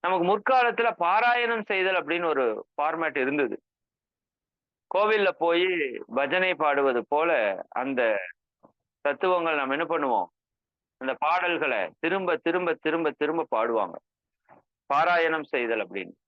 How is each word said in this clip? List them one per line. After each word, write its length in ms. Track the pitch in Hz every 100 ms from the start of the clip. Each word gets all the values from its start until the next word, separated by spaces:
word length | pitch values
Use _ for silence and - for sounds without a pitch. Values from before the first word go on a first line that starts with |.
நமக்கு 220 | 175 185 175
முற்காலத்துல 600 | 208 202 262 240 - 233 220
பாராயணம் 680 | 170 202 240 240 233 233 208
செய்தல் 340 | 196 185 185
அப்படின்னு 280 | 147 170 170
ஒரு 180 | 143 123 107 -
ஃபார்மேட் 480 | - 151 165 165 143
இருந்தது. 380 | 131 147 131 - _ _ _ _ _ _ _ _ _ _ _ _ _
கோவில்ல 380 | 180 214 220 196 170
போய் 300 | 170 170 180 180 139 120 -
பஜனை 380 | 117 139 180 185 175
பாடுவது 460 | 151 139 139 120 104
போல 240 | 147 165 151 107 98 - -
அந்த 260 | 127 131 117 104 90 - _ _ - _ _ _ 143
தத்துவங்கள் 540 | 143 190 180 165 151
நாம் 140 | 135 139
என்ன 100 | 165
பண்ணுவோம், 440 | 160 143 113 90 _ _ _ _ _ _ _
அந்த 120 | 131 123
பாடல்களை 640 | 147 175 180 165 151 117 92 -
திரும்ப 360 | 165 190 185 156
திரும்ப 320 | - 170 180 160
திரும்ப 360 | 156 165 160
திரும்ப 360 | 139 147 165 151
பாடுவாங்க, 460 | 113 117 113 95 80 _ _ _ _ _ - _ _ _
பாராயணம் 560 | 139 165 175 165 160 147
செய்தல் 380 | 143 120 113
அப்படின்னு. 300 | 95 92 90 -